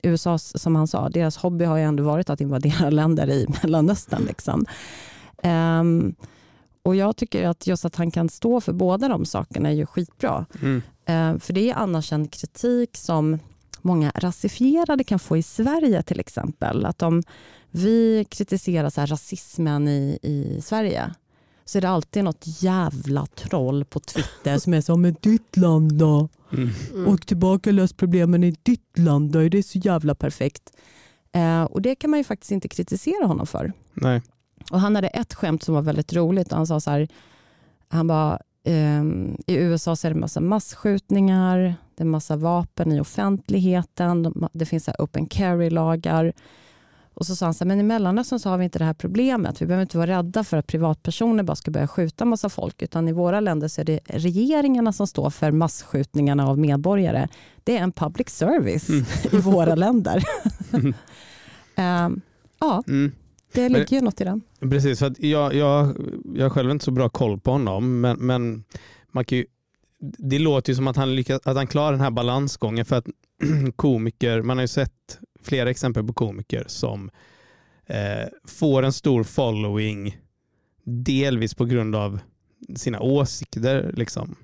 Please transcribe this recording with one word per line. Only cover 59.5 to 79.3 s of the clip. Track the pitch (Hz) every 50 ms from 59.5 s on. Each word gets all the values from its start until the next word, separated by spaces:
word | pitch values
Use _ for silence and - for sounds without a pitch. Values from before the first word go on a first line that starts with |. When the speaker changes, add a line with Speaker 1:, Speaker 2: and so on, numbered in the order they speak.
| 202 180 165 165 165
Speaker 1:
länder." | 160 180 214 254 233 180 - 80 190 - - - 453 - 214 - - - -
Speaker 2:
Mm. | - - 143 143 127 -
Speaker 1:
<laughs> | - - - - - - - - - - - - - _ _
Ehm, | - 185 180 180 175 175 175 185 190 - _ _ _ _ _ _ _
ja, | 302 311 214 190 254
Speaker 2:
Mm. | - 139 139 143 143 - - _ _ _ - _ _
Speaker 1:
det | - 254
Speaker 2:
Men | 247 247
Speaker 1:
ligger | 254 - - - 254
ju | 269
något | 254 220 190 -
i | 196
den. | 185 190 220 - _ _ _
Speaker 2:
Precis, | - 131 135 143 135 139 127 107
för | 143
att | 139 127 -
jag, | 139 147 147 151 147 139 135
jag, | 143 147 143 143 147 147 139 - - 135 - - - - - -
jag | - 131
är | 135
själv | 127 139 127 127
inte | 143 147 -
så | -
bra | 127 127 131 110
koll | _ - 131 110 101 95
på | _ 131
honom, | 127 143 131 104 95 98 117 127 123 120
men, | 120 123 120 -
men | 123 127 127 123 120 117 110 110 107 _ - - - - - - _ _
man | _ 131 123
kan | - 131 127
ju, | 120 - _ _ _ _ _ _ _ _ _ _ - 139 - -
det | - 135 131 143
låter | 160 160 143 135 - -
ju | 131
som | 127 135 135
att | 123
han | 139 135 131 131
lyckas, | 131 123 - 135 135 _
att | 139 135
han | 135 139
klarar | 120 - 147 147 151
den | 139 131
här | 139 135
balansgången, | 113 120 120 120 123 135 139 135 - - - 107 110 117 113
för | - 135
att | 123 - - - _ _ _ _ _
<clears throat> | - 143 156 147 135 131 120
komiker, | - - 147 131 113 110 113 - _ 127 120 113 113
man | 110 120 127
har | 127
ju | 127 120
sett | - 143 135 - _ _ _ - - - - _ _ _
flera | _ - 143 131 120 123
exempel | 127 - - 127 117 113 107
på | 107
komiker | 117 - 123 107 98 101 101 _ - 113 110
som, | - - - - 117 107 98 98 101 _ _ _ _ _ _ _ _ _ _ _ _ _ _ _
eh, | - - 107 101 101 104 110 110 - - - _
får | - - - 160 151 135 135
en | 131 135
stor | 131 - - 147 135 117 110
following | -